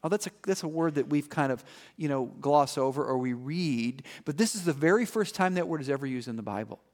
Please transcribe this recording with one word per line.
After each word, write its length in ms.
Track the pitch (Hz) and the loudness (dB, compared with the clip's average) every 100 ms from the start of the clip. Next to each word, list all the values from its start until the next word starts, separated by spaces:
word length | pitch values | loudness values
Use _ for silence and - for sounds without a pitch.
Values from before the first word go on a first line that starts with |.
Oh, 60 | 165 | 0
that's 160 | 208 190 | -2 -2
a, 40 | - - | -8 -2
that's 160 | 190 | -2
a 60 | 165 | 0
word 280 | 160 165 147 | 0 2 2
that 120 | 117 | 2
we've 220 | 147 147 | 0 0
kind 200 | - 139 | 0 0
of, 140 | 123 - - - - | 0 -6 -20 -20 -6
you 100 | 151 | -2
know, 200 | 135 120 | 0 -2
gloss 500 | - 139 147 139 - | -4 4 4 4 2
over 260 | 131 135 | 0 0
or 140 | 127 131 | 0 0
we 160 | 127 | 0
read. 720 | 123 127 170 170 120 117 131 - - - | -4 -4 -2 0 2 0 -4 -14 -12 -8
But 100 | 147 | 0
this 180 | 220 | 0
is 120 | 214 175 | 2 -2
the 80 | |
very 320 | 139 160 208 240 | 2 4 4 2
first 280 | 220 196 | 0 -2
time 200 | - 185 | 0 0
that 140 | 180 175 | 2 -2
word 120 | 160 | -2
is 80 | 135 | -2
ever 180 | 139 139 | -2 -2
used 220 | 127 123 | -4 -4
in 80 | 113 | -6
the 60 | |
Bible. 380 | 104 101 110 104 _ | -4 -6 -6 -12 _